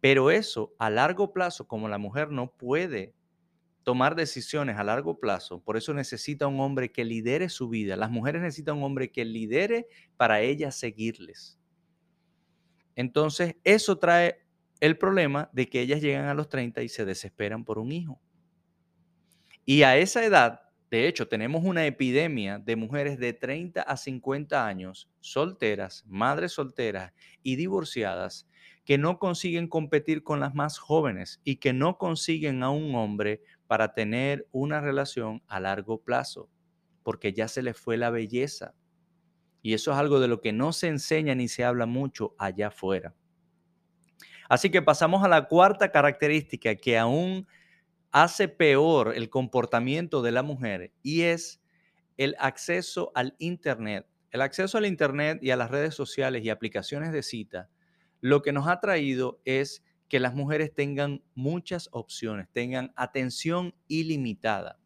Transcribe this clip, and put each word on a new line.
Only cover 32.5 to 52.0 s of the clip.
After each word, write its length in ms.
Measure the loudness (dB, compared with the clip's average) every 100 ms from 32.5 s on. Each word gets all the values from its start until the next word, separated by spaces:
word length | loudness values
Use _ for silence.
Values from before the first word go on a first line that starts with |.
| -2
a 60 | -2
un 260 | -2 -2
hombre 460 | -2 -2 -2 -2 -4 _ _ _
para 280 | 0 0
tener 520 | 0 -2 0 -2 -2 -6
una 300 | -6 -2 -2
relación 600 | -2 -2 -2 -4 -6 -8 _
a 140 | -6
largo 420 | -4 -4 -4 -6
plazo, 480 | -2 -2 -2 -10 -18 _ _ _ _ _
porque 300 | -8 -4 -4
ya 160 | -2 -4
se 140 | -4
les 160 | -6 -6
fue 180 | -4 -2
la 140 | 0
belleza. 640 | -2 -4 -4 -4 -6 -16 _ _ _ _ _ _ _ _ _
Y 100 | -2
eso 200 | 0 0
es 40 | 0
algo 240 | 4 4
de 80 | 4
lo 140 | 2
que 100 | -2
no 220 | 0 -2
se 140 | 0 -2
enseña 460 | -2 0 0 0
ni 140 | 0 -2
se 160 | 0
habla 220 | 0 0 0
mucho 480 | -2 -4 -4 -8 _
allá 300 | -6 -2 -6
afuera. 480 | -4 -4 -2 -4 -18 _ _ _ _ _ _ _ _ _ _ -20 -20 2
Así 220 | 4 6
que 140 | 4
pasamos 420 | 4 4 4 4
a 40 | 6
la 180 | 6 6
cuarta 440 | 8 8 6 2
característica 840 | 6 4 4 0 0 -2 -4 -2
que 240 | -2 2 2
aún 480 | 4 2 -2 -4 -10 _ _ _ _ _ _
hace 360 | 6 6 4 -2
peor 680 | 4 6 8 6 6 4 0
el 140 | -2
comportamiento 880 | -2 0 0 2 0 0 -2 -2 0
de 120 | 0
la 100 | 0
mujer 500 | -2 -4 -4 -6 -8 _
y 200 | -4 0
es 400 | 2 0 -4 -16 _ _ _ _